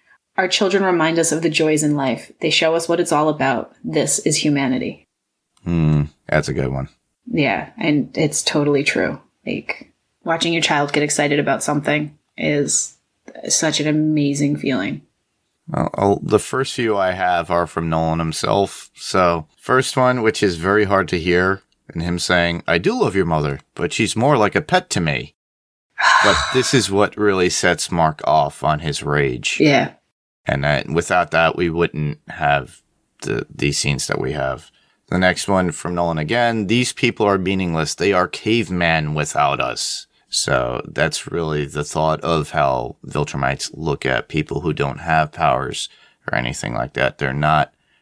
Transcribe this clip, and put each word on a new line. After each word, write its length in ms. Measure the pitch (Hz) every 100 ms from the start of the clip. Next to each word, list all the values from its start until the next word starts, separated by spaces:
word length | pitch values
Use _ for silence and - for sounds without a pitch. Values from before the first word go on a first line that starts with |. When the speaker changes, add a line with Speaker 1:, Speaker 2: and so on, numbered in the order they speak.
| _ _ _ -
Speaker 1:
"Our 120 | 185
children 340 | - 190 190
remind 340 | 190 175 160 165
us 140 | 165
of 80 | 156
the 80 | 165
joys 340 | 156 156 151
in 140 | 151 147
life. 340 | 135 - - -
They 80 | 156
show 240 | - 160
us 160 | 165 165
what 100 | 170
it's 100 | 170
all 180 | 151 156
about. 420 | 151 135 123 - _
This 360 | - 156 147 -
is 240 | 160 151
humanity." 600 | 156 143 135 127 - - _ _ _ _ _ _
Speaker 2:
Hmm, 380 | 87 85 78 76 73 _ -
that's 200 | 76 69
a 40 |
good 140 | 67 67
one. 220 | 67 - _ _ _ -
Speaker 1:
Yeah, 380 | 165 135 92 - -
and 360 | 165 147 - -
it's 240 | 151 -
totally 420 | - 151 147 143
true. 340 | - - - 143 _ _ -
Like, 440 | - - - - _ _ _
watching 280 | 165 165 170
your 80 | 165
child 300 | - 147 147
get 100 | 147
excited 360 | 147 - 147 147
about 240 | 135 135
something 560 | - 147 147 151 151 - _ -
is 640 | 156 147 147 - - - _ _ - - -
such 320 | - 160 151
an 60 | 151
amazing 680 | 151 156 151 143 143 143 147
feeling. 460 | - 117 98 - _ _ _ _ _ _ -
Speaker 2:
Well, 220 | - -
I'll, 240 | - 98 -
the 200 | - 104
first 340 | - 127 135
few 220 | - 117 101
I 160 | 92
have 360 | 92 90 87 82
are 200 | 87 82
from 200 | - 82
Nolan 300 | 80 80 82
himself. 720 | 80 - - 101 95 - - -
So, 500 | - 98 87 82 - _
first 400 | - 127 127 135
one, 240 | 127 123
which 200 | 110 -
is 140 | 101 82
very 280 | 90 104
hard 220 | 98 98 87
to 100 | 87
hear, 420 | 87 87 92 98 _ _ -
and 100 | 85
him 160 | 85 87
saying, 440 | - 90 85 85 -
"I 120 | 85
do 220 | 175 247
love 140 | 143 95
your 80 | 85
mother, 340 | 78 73 69 _
but 180 | - 87
she's 240 | - 107 110
more 200 | 135 131
like 180 | 101 98
a 40 |
pet 300 | - 185 -
to 100 | 101
me." 340 | 80 65 - _ _ _ _ _ _ - - -
But 120 | 101 90
Speaker 1:
<sighs> 80 | -
Speaker 2:
this 220 | 127 120
is 160 | 131 98
what 260 | 98 101 -
really 320 | 104 95 90
sets 440 | - 92 82 -
Mark 280 | 85 78 76
off 400 | - 76 73 -
on 160 | 71 76
his 240 | 80 71
rage. 540 | 73 73 69 62 - -
Speaker 1:
Yeah. 320 | 151 135 - - _ _ _ _
Speaker 2:
And 200 | - 69
that, 240 | 71 69 -
without 420 | 80 - 90 85
that, 240 | 80 82
we 160 | - 87
wouldn't 480 | 82 82 76 76 - -
have 540 | - 73 71 65 - _ _ _ -
the, 240 | - 58 -
these 300 | - 71 71
scenes 300 | 71 67 -
that 120 | -
we 120 | 64
have. 400 | 73 67 65 - _ _ _ -
The 120 | 90
next 280 | 92 87 -
one 240 | 95 90
from 240 | - 87
Nolan 240 | 87 85 80
again, 480 | 76 117 120 113 95
"These 260 | 120 120
people 320 | - 123 - 104
are 120 | 98
meaningless. 560 | 92 95 90 80 78
They 180 | - 92
are 140 | 92 90
caveman 880 | - 110 117 87 90 82 80 76
without 460 | 76 73 73 71 69
us." 480 | 65 57 - - - _ -
So 460 | - - 65 62 60 -
that's 420 | - 80 - -
really 360 | 85 80 76 71
the 180 | 73
thought 340 | 76 78 78 78
of 300 | 82 82 71
how 440 | 76 69 64 60 -
Viltrumites 680 | 67 71 73 69 65 67 -
look 320 | 73 78 71 65
at 220 | 60 -
people 340 | 76 76 71
who 100 | 80
don't 280 | 73 71 -
have 300 | 85 80 76
powers 600 | - 76 64 67 - - _ _ _ -
or 80 |
anything 380 | 58 62 - 57
like 220 | 57 65
that. 240 | 62 64 -
They're 160 | 71
not 400 | 69 76 78 69 _ _ _